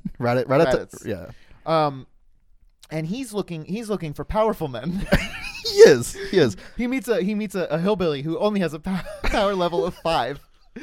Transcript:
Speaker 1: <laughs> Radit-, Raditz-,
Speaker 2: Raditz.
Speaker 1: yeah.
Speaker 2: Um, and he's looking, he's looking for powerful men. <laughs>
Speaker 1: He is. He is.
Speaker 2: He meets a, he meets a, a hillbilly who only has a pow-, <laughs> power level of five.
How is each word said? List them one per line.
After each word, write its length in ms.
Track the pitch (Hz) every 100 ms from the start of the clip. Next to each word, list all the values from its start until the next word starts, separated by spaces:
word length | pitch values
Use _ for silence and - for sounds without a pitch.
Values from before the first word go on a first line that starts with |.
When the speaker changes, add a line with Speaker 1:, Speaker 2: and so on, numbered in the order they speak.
| -
Speaker 1:
<laughs> 140 | -
Radit-, 260 | 120 127 123
Raditz-, 280 | 139 139 120 101
Speaker 2:
Raditz. 120 | - 110
Speaker 1:
yeah. 200 | 92 87 - - - -
Speaker 2:
Um, 400 | 160 151 135 - _ _ - _ - _ _ -
and 160 | 156 160
he's 260 | 240 247
looking, 320 | 208 - 165
he's 240 | 156 214 214
looking 220 | 202 156
for 100 | 143
powerful 440 | 139 214 220 190 151
men. 380 | 117 147 190 -
<laughs> 60 | - - - - -
Speaker 1:
He 140 | 453 403
is. 360 | 427 123 117 - -
He 80 | 190
is. 180 | 127 92 - -
Speaker 2:
He 100 | 240
meets 180 | 262 247
a, 140 | 190
he 120 | 185 208
meets 180 | 214
a, 80 | 190
a 140 | 160 165
hillbilly 440 | 190 202 175 143
who 140 | 156 165
only 220 | 208 202
has 140 | 165
a 60 | 160
pow-, 200 | 185 185 587
<laughs> 100 | -
power 320 | - 254 202
level 320 | 190 175 170 170
of 80 |
five. 460 | - 165 156 120 143 - - - 240